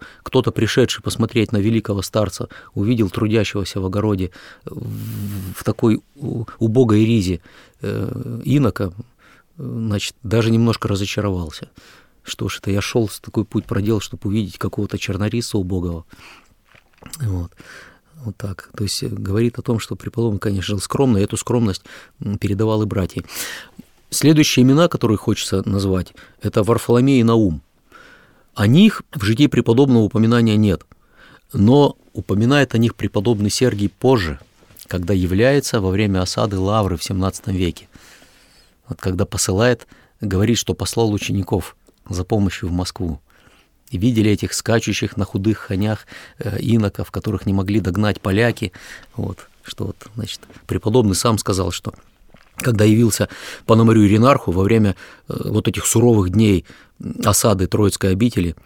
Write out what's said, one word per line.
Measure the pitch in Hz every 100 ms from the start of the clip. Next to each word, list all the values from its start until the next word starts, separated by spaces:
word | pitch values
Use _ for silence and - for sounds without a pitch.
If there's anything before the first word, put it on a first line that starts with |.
| - -
кто-то, | - 135 120
пришедший | - 107 - 117 -
посмотреть | - - 113 117 104
на | 104
великого | 104 113 107 101
старца, | - 110 101 - - - - -
увидел | 104 120 98
трудящегося | - 107 113 101 104 92 104
в | 92
огороде | 101 107 95 90 - - - -
в, | - 113 104 107 107 101 101 95 -
в |
такой | - - 117 107 - -
у-, | 139 131 110 -
убогой | 113 117 120 107
ризе, | 110 117 92 85 - - - _
э, | 101 107 101 113 120 117 -
инока, | 143 117 - 95 95 - _ _ _ _ -
значит, | 127 120 113 101 - -
даже | 98 113 113
немножко | 113 117 110 104
разочаровался. | 98 98 - 101 90 80 - - _ - - _ _
Что | - - 110
ж | -
это, | 101
я | 98
шёл, | - 123 107
с-, | -
такой | - 110 101
путь | 110 -
проделал, | 101 101 107
чтобы | - - 104
увидеть | 107 101 -
какого-то | 98 - 101 101
чернориса | - 95 104 117 - 107
убогого. | 90 92 87 85 - - - - _ _ _ _ _ _ - -
Вот. | 113 90 85 - - - - _ _ 160
Вот | 117 -
так. | 101 90 - -
То |
есть, | 101 -
э, | -
говорит | 104 101 104 120 -
о |
том, | - 113
что | - 95
преподобный, | - 113 117 101
конечно, | 107 98 90 101
жил |
скромно, | - - 135 98
и |
эту | 101 -
скромность, | - 120 110 - - - - -
м, | 101 104
передавал | 98 101 110 107
и | 107
братьям. | 101 87 - - - - - - - - _ _
Следующие | - 143 156 147 -
имена, | 123 143 170
которые | - 110 101
хочется | - 101 - 98 98
назвать, | 98 98 92 85 - - _
это | 104 117
Варфоломей | 104 113 - 120 135 131
и |
Наум. | 113 117 101 73 - _ _ - - - _ _ _
О | - 104
них | 151 208 - -
в | -
житии | 98 110 147
преподобного | 123 113 113 143 117
упоминания | 104 107 113 120 113 107
нет, | 107 82 - - _ _ - - _
но | - 101 143 139 - _
упоминает | - - 101 117 143 131 113
о |
них | 117
преподобный | - 101 107 107 107 104
Сергий | - 123 101 101
позже, | - 127 127 82 69 _ _ _ - -
когда | 90 90 95
является | 90 92 127 143 - 117
во | 92
время | 98 104 95
осады | 92 - 110 95
Лавры | 95 110 95 87
в |
семнадцатом | - 92 95 - - 92
веке. | 87 78 - - - - _ _ _ _ _ _ -
Вот | -
когда | 98 90 98
посылает, | - - 95 123 123 - - _ _
говорит, | 104 95 110 113
что | - -
послал | - 117 113
учеников | 104 - 101 92 95 - - _ _ -
за | 90
помощью | 92 107 95 - 87
в |
Москву. | 87 90 - 85 73 _ _ _ _ _ _ _
И | 87
видели | 120 113 107
этих | 101 -
скачущих | - - 113 110 101 107 -
на | 98
худых | 110 107 104 -
конях, | 98 107 107 - - - -
э, | 101 98
иноков, | - 113 101 - 98
которых | 98 110 98 104
не |
могли | 98 95 104
догнать | 92 90 104 92
поляки. | 104 98 117 110 104 - - - - -
Вот, | 98 92 - _
что | - - 98
вот, | - -
значит, | 110 104 - - - -
преподобный | 98 110 127 107 87
сам | 120 107
сказал, | - 95 90
что | - - - _ _ _ - _ -
когда | 131 107 107
явился | 110 113 - 127 - - - -
Пономарю | 113 113 110 104
Иринарху | 107 123 139 -
во | 87
время, | 98 113 104 - - - -
э, | - 101
вот | 107 113
этих | - -
суровых | 117 120 110 92
дней | 104 107 90 - - _ - - -
осады | 107 101 117 98 90
Троицкой | 104 101 - 98
обители: | 95 120 104 85 -